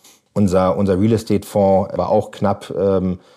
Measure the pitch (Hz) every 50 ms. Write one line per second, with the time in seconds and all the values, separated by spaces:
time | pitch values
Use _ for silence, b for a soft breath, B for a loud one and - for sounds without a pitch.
0 | B B B B B _ _ 98 107 92 87 95 92 92 92 - 101 98 95 90
1 | 104 110 117 107 - - 104 95 - - - 107 98 98 98 95 98 - - -
2 | 90 - - 107 104 - - - 107 98 101 - - - 82 82 95 98 95 92
3 | 92 92 90 b b b b